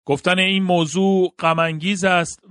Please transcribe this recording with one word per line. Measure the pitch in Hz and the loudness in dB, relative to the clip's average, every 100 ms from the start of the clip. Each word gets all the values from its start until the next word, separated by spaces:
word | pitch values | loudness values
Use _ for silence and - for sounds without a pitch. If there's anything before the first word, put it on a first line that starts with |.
گفتن | - 143 180 185 | -4 -2 0 0
این | 185 190 | 2 0
موضوع | 190 175 160 170 190 190 180 - | 0 0 0 0 2 2 0 0
غم‌انگیز | 170 165 165 156 180 202 | -2 0 -2 -4 -6 -2
است، | 190 180 165 - - | 0 0 -2 -10 -8